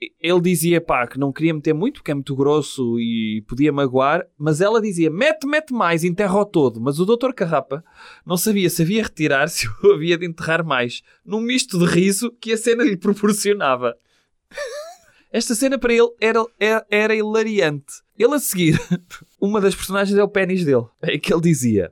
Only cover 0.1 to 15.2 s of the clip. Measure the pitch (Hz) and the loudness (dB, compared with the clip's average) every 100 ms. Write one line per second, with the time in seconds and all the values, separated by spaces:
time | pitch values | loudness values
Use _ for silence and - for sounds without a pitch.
0.1 | - 165 185 175 180 170 170 165 135 120 | -6 0 2 2 2 2 0 0 -2 -2
1.1 | 131 139 135 160 156 156 156 233 - - | -4 -6 -2 -2 0 -2 0 -2 -4 -6
2.1 | 143 135 135 139 151 143 - 120 117 117 | -6 -4 0 2 2 0 -4 -2 -2 -2
3.1 | 113 110 107 104 120 147 143 135 127 135 | -2 -2 -4 -6 0 0 2 0 2 0
4.1 | 170 - - 147 151 202 226 214 170 160 | 0 -4 -6 -2 0 2 2 0 0 0
5.1 | 165 294 311 277 302 302 240 175 170 175 | 2 0 0 -2 -4 -2 -2 0 0 0
6.1 | 175 202 196 202 170 131 110 123 147 185 | 0 0 0 0 2 0 0 -4 0 0
7.1 | 233 254 - 170 147 - 143 - - - | 0 0 -2 -2 -2 -2 -8 -10 -20 -20
8.1 | - - 175 220 202 170 165 165 220 214 | -18 -6 -2 0 0 0 0 0 0 -4
9.1 | - 151 139 156 - 107 - 196 160 165 | -4 0 2 0 -2 -6 2 4 4 0
10.1 | 170 175 165 156 165 165 127 123 - - | -2 -4 -6 -2 -2 0 -2 -2 -8 -18
11.1 | _ - 214 233 254 - 180 175 175 190 | _ -8 -4 -2 -2 -2 0 2 2 2
12.1 | 190 233 - 220 220 240 233 214 185 208 | 0 -4 -8 -6 -2 0 0 0 0 -2
13.1 | 196 208 208 202 208 147 123 123 - _ | 0 0 0 0 0 0 0 -2 -6 _
14.1 | _ _ _ _ - 539 571 659 719 _ | _ _ _ _ -12 -12 -12 -16 -20 _
15.1 | _ | _